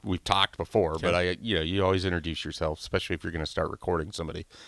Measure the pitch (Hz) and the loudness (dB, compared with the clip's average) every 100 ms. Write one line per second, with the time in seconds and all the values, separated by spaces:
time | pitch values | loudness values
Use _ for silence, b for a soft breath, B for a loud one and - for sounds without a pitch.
0 | - 90 - 98 98 - 82 113 82 80 | -4 -2 2 2 2 0 0 2 2 2
1 | 87 87 90 90 117 87 80 95 95 95 | 2 4 2 0 0 2 2 2 4 4
2 | 92 87 80 76 - - 80 76 - 95 | 2 0 -2 -4 -6 -2 -2 -2 -2 -2
3 | - 85 90 82 78 - 80 - - 85 | -2 -4 -4 -4 -4 -2 -4 -4 -2 -2
4 | 78 - 82 82 - b | -2 -6 -6 -8 -10 b